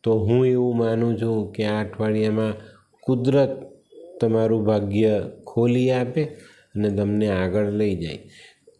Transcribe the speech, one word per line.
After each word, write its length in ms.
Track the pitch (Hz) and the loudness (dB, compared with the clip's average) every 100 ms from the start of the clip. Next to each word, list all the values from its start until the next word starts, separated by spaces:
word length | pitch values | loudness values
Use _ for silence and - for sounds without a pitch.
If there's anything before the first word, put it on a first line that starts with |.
તો 160 | 113 110 | 2 2
હું 260 | 101 123 127 | 4 4 4
એવું 300 | 127 123 117 | 2 2 0
માનું 440 | 113 113 117 107 | 0 0 0 0
છું 300 | 113 110 98 | -2 -2 -4
કે 140 | - 104 | -4 -2
આ 180 | 107 | -2
અઠવાડિયામાં 720 | 101 - 107 107 107 107 110 104 - - _ _ | -4 -4 -2 0 0 0 -2 -6 -14 -20 _ _
કુદરત 680 | - 127 127 139 131 - - - _ - - - | -2 0 2 2 2 -2 -14 -20 _ -20 -20 -2
તમારું 440 | 113 113 110 113 107 | 0 2 2 2 2
ભાગ્ય 680 | 107 98 101 107 104 - - - | 0 0 2 2 2 -4 -14 -6
ખોલી 440 | - 117 123 127 | 0 2 2 2
આપે 320 | 127 123 160 147 - - - _ 101 | 0 -2 -4 -6 -10 -20 -20 _ -2
અને 140 | 104 | -2
તમને 380 | 101 101 104 107 | 0 0 0 0
આગળ 440 | 92 92 101 104 | 0 0 0 -2
લઈ 240 | 104 104 87 | 0 -2 -2
જાય. 240 | 82 - - - - _ - _ | -6 -10 -16 -20 -20 _ -20 _